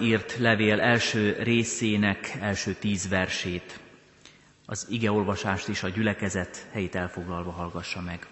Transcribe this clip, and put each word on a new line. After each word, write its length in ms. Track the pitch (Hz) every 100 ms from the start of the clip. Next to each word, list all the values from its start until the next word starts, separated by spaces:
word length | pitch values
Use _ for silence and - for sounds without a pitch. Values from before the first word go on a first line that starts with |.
írt 360 | 113 110 - 123
levél 420 | 117 107 107 107
első 580 | 110 117 - 113 104 -
részének 960 | 117 117 113 - 113 104 104 95 - -
első 340 | 101 98 104
tíz 340 | 95 107 98 92
versét. 720 | 95 92 - 92 87 - - - - - - - - - _ -
Az 220 | 107 -
igeolvasást 800 | 113 107 104 98 95 104 95 -
is 160 | 101
a 60 | 90
gyülekezet 800 | 98 110 101 98 95 90 - -
helyét 240 | 110 90 92
elfoglalva 560 | 90 - 87 87 87
hallgassa 500 | 85 85 85 - 92
meg. 260 | 87 87 -